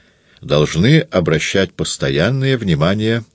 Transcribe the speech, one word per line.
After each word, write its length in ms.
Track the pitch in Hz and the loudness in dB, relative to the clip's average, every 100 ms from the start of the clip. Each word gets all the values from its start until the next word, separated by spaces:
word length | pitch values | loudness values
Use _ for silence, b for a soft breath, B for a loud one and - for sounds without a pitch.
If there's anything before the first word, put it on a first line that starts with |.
| b b b b | b b b b
должны 600 | - 73 76 78 117 156 | -2 0 0 2 4 2
обращать 720 | - 92 78 78 - 98 85 | 2 -2 0 0 0 -2 -2
постоянное 840 | - 78 - 69 69 101 135 135 127 | -4 -8 -4 -2 0 0 0 0 0
внимание 680 | 98 71 82 107 110 117 113 | 0 0 0 0 0 -2 -6